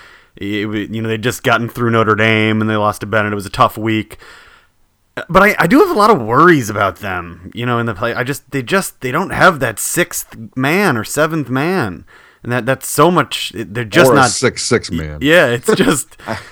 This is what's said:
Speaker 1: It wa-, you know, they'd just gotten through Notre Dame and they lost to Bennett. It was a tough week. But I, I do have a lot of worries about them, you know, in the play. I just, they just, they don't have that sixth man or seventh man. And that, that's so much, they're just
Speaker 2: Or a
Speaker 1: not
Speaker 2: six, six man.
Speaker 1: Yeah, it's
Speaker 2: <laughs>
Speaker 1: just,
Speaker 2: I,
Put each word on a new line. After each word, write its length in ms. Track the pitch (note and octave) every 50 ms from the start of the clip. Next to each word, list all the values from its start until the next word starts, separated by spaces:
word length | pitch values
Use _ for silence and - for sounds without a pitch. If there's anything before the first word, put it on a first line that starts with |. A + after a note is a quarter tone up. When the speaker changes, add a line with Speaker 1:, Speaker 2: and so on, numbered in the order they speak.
| - - - - _ _ -
Speaker 1:
It 320 | - G2 G2+ G#2 G#2 G#2
wa-, 60 | A2 G#2+
you 220 | G#2+ G2 - G#2 A2+
know, 80 | A2+
they'd 140 | A2+ A2 A2
just 220 | G#2+ B2+ - - -
gotten 260 | B2+ A#2 A#2 A#2+ A2
through 220 | - A#2+ A#2+ A#2
Notre 240 | A2+ A2+ G#2+ G#2+ G#2+
Dame 440 | G2+ A2 A2 A2 G#2+ G#2+ A2 A2 A2
and 80 | G#2+
they 80 | A2 A2
lost 260 | G#2+ G#2 G#2 G#2 -
to 40 | A#2
Bennett. 280 | G#2 A2+ A2 G#2 G#2 G#2
It 20 |
was 100 | G2+ F#2+
a 60 | G2
tough 260 | - - B2 G#2+ -
week. 400 | A2 G#2+ A2+ A2 G#2+ G2+ - - - - - - - - - _ _ _ _ _ _ _ _ _ _ _ _ - B2 - -
But 140 | E3+ F#3 G3
I, 120 | G#3 - -
I 80 | D#3+
do 120 | E3+ A3+ D4+
have 120 | G#4 F4+ E4+
a 40 | -
lot 100 | - A#3
of 100 | G#3+ C#3
worries 520 | A2 G#2+ A#2+ C3+ E3 F3+ E3 C#3 A#2 G2+
about 240 | G#2 G2+ G2+ F#2+ F#2
them, 540 | - - G2 F#2 F2+ E2+ E2+ E2+ E2+ F2+ F#2+ -
you 140 | A2 A#2+
know, 100 | B2 A#2+
in 80 | A#2 A#2
the 80 | A#2 G2+
play. 220 | F#2 A#2+ A#2 A2+
I 80 | A#2+ B2+
just, 260 | B2+ C#3+ - _ -
they 140 | - C3+ A#2+
just, 380 | A2 F3+ G3 F3+ - - -
they 100 | - B2+
don't 180 | B2+ E3 F#3+ C#3+
have 300 | - - D3+ F#3 E3+ C3
that 180 | C3 A#2 G#2+
sixth 580 | - - - - E3 F3 - - - - - - A2 A2+ G2+ -
man 420 | C3 B2+ C#3+ E3 G3 G#3 F3 B2+
or 60 | A2 G2+
seventh 460 | - - C#3 D#3 D#3+ D#3+ D#3+ C3+ A2+
man. 520 | B2+ C3 D3 F3 F#3+ F3+ B2 G2 E2 - G2 - - - _ _ _ _
And 100 | - A#2+
that, 140 | B2 B2 A2
that's 220 | B2+ C3 - -
so 240 | - - D3 D3 F3
much, 400 | F3+ D#3+ C3 - - - - - -
they're 320 | F#2 A2+ - G#2 A#2+ A#2+
just 240 | G#2+ - E3 C3+ C3
Speaker 2:
Or 40 | A#2
a 20 |
Speaker 1:
not 160 | C3+ C3 A#2+
Speaker 2:
six, 320 | - - C3 A2+ - - -
six 260 | - B2 G#2+ - -
man. 300 | F#2 E2 D#2+ D2+ D2+ D#2
Speaker 1:
Yeah, 280 | C3 D3 E3 F3+ D3+ A#2+
it's 220 | A#2+ A#2+ - - G#3+
Speaker 2:
<laughs> 20 |
Speaker 1:
just, 420 | F#3 F3+ F#3 E3+ B2+ - - - - -
Speaker 2:
I, 120 | G#2+ A2 - - -